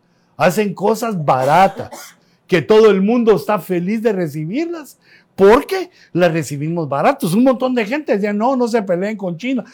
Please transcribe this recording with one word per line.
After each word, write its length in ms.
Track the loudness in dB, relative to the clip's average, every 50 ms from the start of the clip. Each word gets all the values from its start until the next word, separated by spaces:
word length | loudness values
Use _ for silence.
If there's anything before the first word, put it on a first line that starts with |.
| _ _ _ _ _ _ _
hacen 380 | -2 0 0 0 0 -2 -4 -4
cosas 500 | -4 -2 -2 -2 -2 -4 -6 -6 -2 -2
baratas, 680 | 0 0 2 2 2 4 4 4 4 2 -4 -14 -14 -16 -20 -20 -20 -20 _ _ _ _ _ _
que 160 | -2 -2 0
todo 300 | 2 4 6 6 6 6
el 100 | 6 4
mundo 340 | 2 0 0 2 4 4 2
está 240 | 2 0 -2 -4 -4
feliz 420 | -4 -4 -4 -4 -2 -4 -4 -2
de 100 | -2 -2
recibirlas, 840 | -2 -2 -4 -4 -6 -8 -8 -6 -6 -6 -6 -6 -8 -12 -14 -18 -20 _ _ _ _ _ _ _ _
porque 560 | 4 6 6 6 6 4 0 -4 -4 -4 -8 _ _ _ _ 0
las 200 | 0 2 2 2
recibimos 560 | -2 -4 -6 -8 -8 -6 -6 -6 -6 -4 -4
baratos. 460 | -2 0 0 0 0 0 -2 0 2
Un 80 | 2 2
montón 320 | 2 2 0 -2 -2 -2
de 100 | -2 -4
gente 280 | -4 -6 -6 -4 -2 -2
decía, 200 | -2 -2 -2 -2
"No, 220 | -2 -2 -2 0
no 120 | -2 -2
se 140 | -2 -2 -2
peleen 360 | -2 -2 -4 -4 -4 -6 -6
con 200 | -8 -8 -8 -8
China, 260 | -8 -6 -6 -6 -6 -6 -10